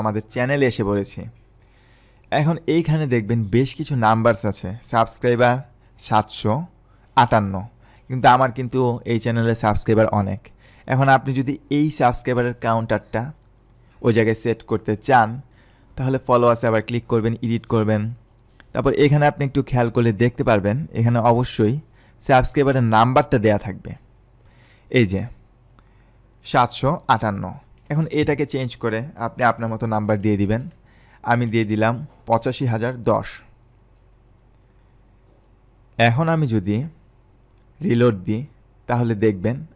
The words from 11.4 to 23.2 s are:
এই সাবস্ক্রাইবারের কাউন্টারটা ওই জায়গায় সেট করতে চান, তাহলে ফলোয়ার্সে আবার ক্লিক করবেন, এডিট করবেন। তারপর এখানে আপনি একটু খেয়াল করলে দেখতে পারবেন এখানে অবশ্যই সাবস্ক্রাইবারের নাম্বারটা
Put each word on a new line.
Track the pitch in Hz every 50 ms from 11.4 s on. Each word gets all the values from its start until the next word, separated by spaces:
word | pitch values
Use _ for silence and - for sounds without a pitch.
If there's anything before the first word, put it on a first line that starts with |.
| 131 120 139 - - _ 143 147
এই | 151 156 151 -
সাবস্ক্রাইবারের | 139 123 120 - - - 123 120 120 123 120 - -
কাউন্টারটা | 117 113 113 113 113 110 104 - - - 110 117 147 156 - _ _ _ _ _ _ _ _ _ _ _ _ -
ওই | 120 113 113
জায়গায় | 110 110 113 - -
সেট | 120 113 - - -
করতে | 117 104 - - 110 101 - -
চান, | 131 123 110 107 117 135 - - _ _ _ _ _ _ _ _ - -
তাহলে | 131 131 135 131 - -
ফলোয়ার্সে | 123 120 120 120 117 110 - 117
আবার | 110 110 104 -
ক্লিক | 120 120 - -
করবেন, | 120 113 107 117 117 117 -
এডিট | 113 113 117 - - 117
করবেন। | 113 107 107 110 104 107 113 120 - _ _ _ _ _ _ _ _ - _ -
তারপর | - - 139 - - 147
এখানে | 143 143 147 147 147
আপনি | 143 - 143 135
একটু | - 139 135 -
খেয়াল | - 123 120 117 113
করলে | 123 117 117 110 95 117
দেখতে | 120 - - 139 123
পারবেন | 113 104 90 101 107 135 160 - - -
এখানে | 117 117 120 117 110 120
অবশ্যই | 117 117 123 - - - 113 104 127 151 - _ _ _ _ _ _ _ - -
সাবস্ক্রাইবারের | 139 127 127 - - 151 139 135 135 131 123 113 110
নাম্বারটা | 107 113 123 131 147